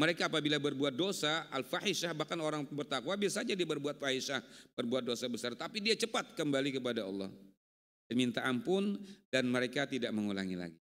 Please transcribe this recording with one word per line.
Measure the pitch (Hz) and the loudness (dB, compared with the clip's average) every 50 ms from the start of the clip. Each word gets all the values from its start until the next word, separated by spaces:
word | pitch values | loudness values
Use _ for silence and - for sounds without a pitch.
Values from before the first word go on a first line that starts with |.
| 151 | 4
mereka | 165 175 165 190 | 4 4 2 0
apabila | 165 156 156 147 151 151 147 | 0 2 2 2 2 2 2
berbuat | 139 147 139 131 143 143 127 120 | 2 2 2 2 2 2 2 0
dosa, | 180 202 190 - 151 151 156 165 151 | 0 0 0 0 0 0 0 0 -2
al-fahisyah, | - - 135 127 - - 175 - 208 170 - 170 170 | -2 -4 -4 -4 -2 -4 -2 0 0 0 0 -2 -2
bahkan | 160 151 156 - 180 170 156 | -2 -2 -4 -2 -2 -2 0
orang | 156 151 151 143 | 0 0 -2 -2
bertakwa | 127 147 143 151 - 143 127 110 151 196 | -4 -4 -6 -4 -2 -2 -2 -2 -2 0
bisa | 208 202 180 - 208 | 2 2 0 0 0
saja | 254 233 214 | -2 -2 0
dia | 185 175 | 0 0
berbuat | 156 151 147 143 147 143 | 0 -2 -2 -2 -4 -4
fahisyah, | - 139 139 131 131 - 135 139 123 - - - - - - _ | -2 0 0 0 0 0 -2 -2 -4 -4 -8 -14 -20 -20 -10 _
berbuat | - 123 117 127 131 123 | -4 -2 0 0 0 0
dosa | 123 120 113 127 123 | 0 -2 -2 -2 -4
besar, | 120 113 120 120 117 | -4 -4 -4 -6 -6
tapi | - 160 165 233 220 | -6 -8 -6 -6 -2
dia | 202 220 214 | 0 2 2
cepat | 208 233 220 - 233 - - - | 2 0 0 0 -2 -2 -2 -2
kembali | - 160 147 139 135 139 143 131 | -2 2 4 4 4 4 2 0
kepada | 135 123 123 117 113 101 | 0 0 0 0 0 -2
Allah. | 95 98 98 98 95 98 - - - - _ _ _ _ _ _ _ _ _ _ - | -2 -2 -4 -4 -6 -8 -14 -20 -20 -20 _ _ _ _ _ _ _ _ _ _ 0
Dan | 113 123 | 2 2
minta | 127 123 113 - 117 | 2 2 2 0 0
ampun | 131 127 123 - 175 185 196 196 208 202 196 202 - - - _ _ | 0 0 0 2 2 2 2 2 0 -2 -4 -6 -12 -16 -20 _ _
dan | - 131 127 | 2 2 2
mereka | 123 123 123 123 123 127 143 139 | 4 2 2 2 2 0 -2 -2
tidak | - 135 123 117 110 | 0 -2 -2 -2 0
mengulangi | 110 107 104 101 98 95 95 92 92 90 | 0 0 0 0 0 0 -2 -2 -2 -4
lagi. | 90 85 82 82 | -4 -6 -10 -14